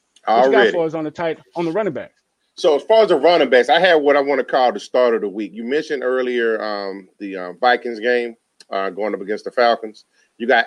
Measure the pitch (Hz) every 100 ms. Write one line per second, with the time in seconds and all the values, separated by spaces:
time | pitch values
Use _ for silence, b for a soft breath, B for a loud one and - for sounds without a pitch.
0 | _ _ - 113 131 135 208 180 160 160
1 | 156 151 170 151 _ - 170 170 208 123
2 | 95 _ _ _ _ - 143 143 - 220
3 | 220 165 151 175 135 165 160 160 185 160
4 | 143 143 139 139 123 143 123 104 - 131
5 | 123 113 101 95 104 101 117 147 156 143
6 | 123 127 127 123 113 110 107 104 98 98
7 | 92 - 98 95 90 90 123 123 123 113
8 | 117 123 120 113 _ _ - 101 98 90
9 | 107 98 98 104 - - 117 113 110 104
10 | _ _ _ - 113 123